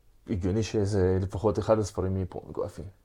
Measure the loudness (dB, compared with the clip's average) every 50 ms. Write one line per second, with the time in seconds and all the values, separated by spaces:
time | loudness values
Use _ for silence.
0 | _ _ -20 -16 -8 -6 -4 -2 0 0 0 0 0 0 0 0 0 2 2 4
1 | 4 4 4 2 0 -2 -4 0 0 0 2 2 4 4 4 4 4 -2 -2 -4
2 | -2 -2 0 -2 -4 -4 -6 -12 -12 -10 -6 -6 -6 -6 -6 -12 -14 -14 -16 _
3 | _